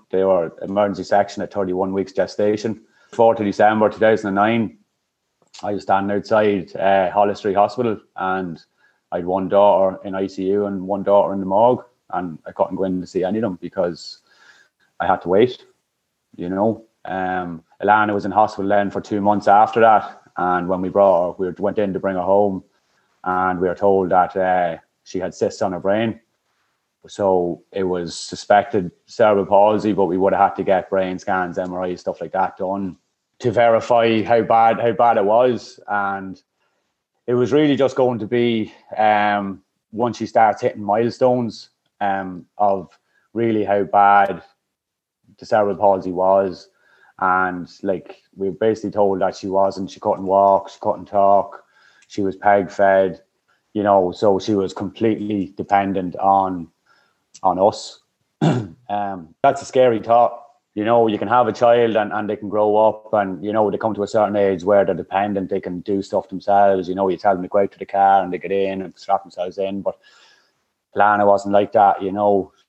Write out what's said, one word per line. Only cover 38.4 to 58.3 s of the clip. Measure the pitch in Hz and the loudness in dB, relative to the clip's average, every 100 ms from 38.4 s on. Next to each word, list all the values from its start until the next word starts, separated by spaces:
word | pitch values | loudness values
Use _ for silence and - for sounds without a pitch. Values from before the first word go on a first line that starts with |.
| 120 113 101 - _ - | 0 -2 -4 -12 _ 0
um, | 110 104 104 104 101 95 _ _ _ | 2 2 2 -2 -4 -10 _ _ _
once | 107 120 104 | -6 -4 -4
she | 107 | -2
starts | 120 110 101 | 2 2 2
hitting | 123 107 | -4 -4
milestones, | 104 104 117 - 127 123 117 - - _ _ _ | -2 0 -2 0 0 0 -4 -8 -20 _ _ _
um, | 101 98 95 90 82 - | -4 -4 -6 -12 -16 -2
of | 104 98 82 _ _ _ _ | 0 0 -6 _ _ _ _
really | 110 117 110 | -4 0 0
how | 98 101 | 0 0
bad | 98 101 101 202 98 175 - _ _ _ _ _ _ _ _ _ | 2 4 6 6 4 -2 -14 _ _ _ _ _ _ _ _ _
the | - | -2
cerebral | 113 104 90 | 0 2 2
palsy | 101 95 87 | 2 2 -2
was. | 90 92 98 95 85 - _ _ _ _ - | 0 2 2 2 -6 -16 _ _ _ _ -4
And, | 95 92 92 90 82 - | -2 0 -2 -4 -12 -8
like, | 98 90 - - _ 92 | -6 -6 -8 -20 _ -8
we | 98 | -8
were | 85 | -2
basically | 110 107 101 | -2 -2 -4
told | - 101 95 | 0 0 0
that | 95 - | -2 -4
she | 101 | -4
wasn't, | 95 98 95 92 | 0 0 -2 -10
she | - | -6
couldn't | 110 98 95 | -4 -4 0
walk, | 98 98 98 - | 2 4 2 0
she | - | -6
couldn't | 104 - 90 | -6 -6 -4
talk, | 101 98 101 90 - _ _ _ _ _ | 2 4 4 2 -10 _ _ _ _ _
she | - | -6
was | 98 92 | -6 -2
peg | 104 101 87 | 2 2 0
fed, | - 98 98 95 92 _ _ _ _ _ | 0 2 4 2 -4 _ _ _ _ _
you | 107 | -4
know, | 101 98 90 | 2 2 2
so | 87 110 95 | 0 0 2
she | 104 | 0
was | 104 92 | -2 -2
completely | - 98 - 113 107 104 104 92 - | -6 -10 -4 -2 -2 -4 -6 -6 -10
dependent | 90 101 98 98 90 - | 0 0 0 -4 -6 -2
on, | 98 98 95 90 80 _ _ _ _ _ _ - | 2 2 0 -4 -12 _ _ _ _ _ _ -4
on | 95 90 | -2 2
us. | 101 - - - _ _ _ | 2 0 -8 -20 _ _ _